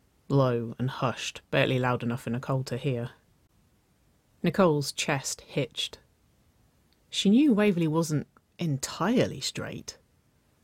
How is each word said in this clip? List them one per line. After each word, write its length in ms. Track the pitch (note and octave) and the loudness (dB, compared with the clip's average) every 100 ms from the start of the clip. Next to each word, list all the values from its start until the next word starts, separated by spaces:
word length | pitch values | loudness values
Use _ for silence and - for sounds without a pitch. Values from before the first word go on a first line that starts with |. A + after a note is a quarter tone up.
| _ _ - | _ _ 0
low 460 | C#3 C3 A#2+ A#2 - | 2 4 0 -4 -4
and 140 | B2+ | -4
hushed, 500 | - B2 - - - - | -2 -4 -4 -8 -12 -4
barely 300 | C#3+ C3 C3 | 0 2 0
loud 240 | B2+ B2 | 0 -2
enough 180 | A#2+ A#2 | -4 -6
for 80 | - | -6
Nicole 340 | A#2+ C#3 C3+ | -6 -4 -4
to 120 | C3 A#2+ | -4 -6
hear. 340 | C#3+ A#2+ A#2+ - _ _ _ _ _ _ _ _ _ _ _ _ | -4 -4 -6 -12 _ _ _ _ _ _ _ _ _ _ _ _
Nicole's 480 | F3 - F3+ D3 C#3 | -2 4 4 4 -2
chest 500 | - - C#3 - - | -4 -2 -2 -4 -10
hitched. 560 | - D3+ - - - - _ _ _ _ _ _ _ _ _ _ _ | -8 -6 -6 -6 -8 -10 _ _ _ _ _ _ _ _ _ _ _
She 220 | - G3 | 0 4
knew 200 | A#3 D4+ | 6 6
Waverley 360 | G3+ G#3 F3 D#3+ | 6 4 4 2
wasn't 400 | D#3+ D#3 D3 - _ _ - | 2 0 -2 -4 _ _ -6
entirely 800 | E3+ C#3 - - F3+ A#3+ G#2+ C#3+ | -2 -2 -4 -4 0 2 0 -2
straight. 560 | - - - - - - _ _ _ _ _ _ | -8 -8 -10 -10 -14 -20 _ _ _ _ _ _